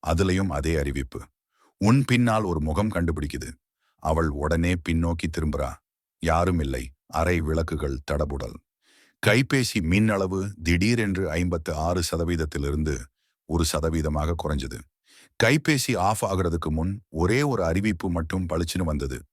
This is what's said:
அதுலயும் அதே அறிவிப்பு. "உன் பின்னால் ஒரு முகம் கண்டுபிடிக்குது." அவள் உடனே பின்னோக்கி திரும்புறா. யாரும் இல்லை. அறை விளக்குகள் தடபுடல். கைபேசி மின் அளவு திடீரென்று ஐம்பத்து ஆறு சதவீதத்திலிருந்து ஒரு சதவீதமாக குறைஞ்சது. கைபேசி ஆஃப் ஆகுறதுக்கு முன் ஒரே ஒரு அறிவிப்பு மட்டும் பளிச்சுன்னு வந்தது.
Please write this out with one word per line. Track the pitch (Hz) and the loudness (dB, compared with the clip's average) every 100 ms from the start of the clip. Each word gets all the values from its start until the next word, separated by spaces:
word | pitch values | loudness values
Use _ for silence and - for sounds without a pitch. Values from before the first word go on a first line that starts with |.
| - | 0
அதுலயும் | 85 95 92 98 | 2 2 2 0
அதே | 71 71 78 | -2 0 0
அறிவிப்பு. | 71 67 65 - - _ _ _ _ _ | 0 -4 -6 -10 -16 _ _ _ _ _
"உன் | 101 131 | 4 4
பின்னால் | 135 123 120 110 | 4 4 4 2
ஒரு | 101 80 | 0 0
முகம் | 76 78 107 | 0 0 0
கண்டுபிடிக்குது." | 90 85 76 73 67 - - _ _ _ _ | 0 0 -2 -4 -6 -10 -14 _ _ _ _
அவள் | 78 80 80 | 0 2 2
உடனே | 71 73 82 85 90 - | 0 0 2 2 0 0
பின்னோக்கி | 82 85 82 85 80 | 0 0 0 -2 -2
திரும்புறா. | 78 71 67 - _ _ _ _ | -2 -2 -4 -8 _ _ _ _
யாரும் | 82 80 87 87 | 0 2 2 0
இல்லை. | 69 65 62 _ _ | -2 -4 -8 _ _
அறை | 80 80 87 | -2 2 2
விளக்குகள் | 78 80 80 76 73 67 - | 0 -2 -2 -4 -4 -6 -4
தடபுடல். | 73 73 69 58 - _ _ _ _ _ _ - | -2 -2 -4 -8 -12 _ _ _ _ _ _ 2
கைபேசி | 110 135 139 123 110 | 4 2 0 0 -2
மின் | 80 95 110 | 2 4 4
அளவு | 101 95 95 98 101 | 2 0 -2 -4 -6
திடீரென்று | 82 87 101 117 107 92 90 | 0 2 4 2 0 0 -2
ஐம்பத்து | 80 90 85 78 | 0 0 -2 -4
ஆறு | 76 80 90 82 | -2 0 0 0
சதவீதத்திலிருந்து | 82 85 85 78 - 71 73 76 69 - _ _ _ | -2 0 0 -2 -2 -2 0 -2 -2 -8 _ _ _
ஒரு | _ 82 80 | _ 0 0
சதவீதமாக | 76 80 80 76 76 78 82 | 0 0 0 -2 -2 -2 -2
குறைஞ்சது. | 76 73 64 60 - _ _ - - _ | -2 -4 -4 -10 -16 _ _ -20 -20 _
கைபேசி | 113 151 139 143 - 107 | 4 4 2 0 2 0
ஆஃப் | 95 110 | 2 0
ஆகுறதுக்கு | 107 95 87 82 80 | 0 0 0 0 -2
முன் | 78 87 101 _ | -2 -2 -4 _
ஒரே | 80 90 120 | -2 2 2
ஒரு | 147 117 | 2 0
அறிவிப்பு | 85 85 104 92 98 | 0 2 0 -2 -2
மட்டும் | 85 82 92 87 | -2 -2 -4 -2
பளிச்சுன்னு | 82 82 90 | -2 -2 -2
வந்தது. | 85 73 67 64 - | -2 -2 -4 -8 -14